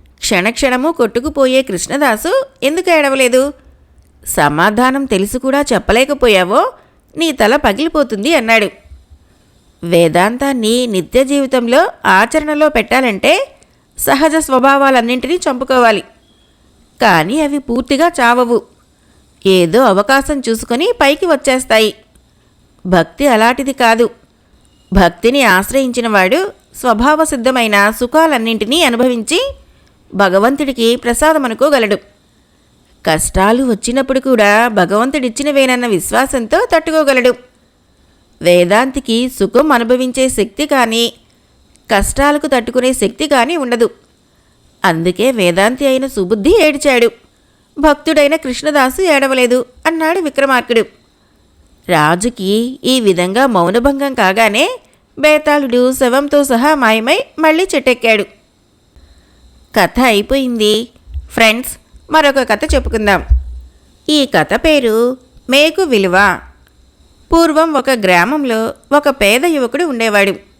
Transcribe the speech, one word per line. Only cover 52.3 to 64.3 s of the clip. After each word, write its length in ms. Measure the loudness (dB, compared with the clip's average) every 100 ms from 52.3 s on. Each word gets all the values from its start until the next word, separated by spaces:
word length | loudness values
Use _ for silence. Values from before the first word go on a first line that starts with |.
| -4 -2 -2 -2 -4
ఈ 160 | -2 0
విధంగా 460 | 2 0 0 0 0
మౌనభంగం 680 | 2 0 0 0 -2 -4
కాగానే 640 | -2 0 2 0 0 -2 -4 _ _ _ -2
బేతాళుడు 720 | 2 2 2 0 0 0 0
శవంతో 520 | 0 0 0 0 0
సహా 300 | 2 0 2
మాయమై 460 | 2 2 0 0 -2 -4 -2
మళ్ళీ 280 | 0 2 0
చెట్టెక్కాడు. 480 | 0 0 0 0 0 -2 _ _ _ _ _ _ _ _ _ _ _ _ _ _ -2
కథ 220 | 0 0
అయిపోయింది. 840 | 0 0 0 -2 -2 -2 0 0 -4 _ -14 -14 -8
ఫ్రెండ్స్, 480 | 0 0 0 -8 -16 _ -20 -2
మరొక 280 | 0 2 0
కథ 360 | -2 -2 0
చెప్పుకుందాం. 500 | -2 -2 -2 0 -2 0 -2 -2 -16 -20 _ _ _ -2
ఈ 180 | -2
కథ 280 | 0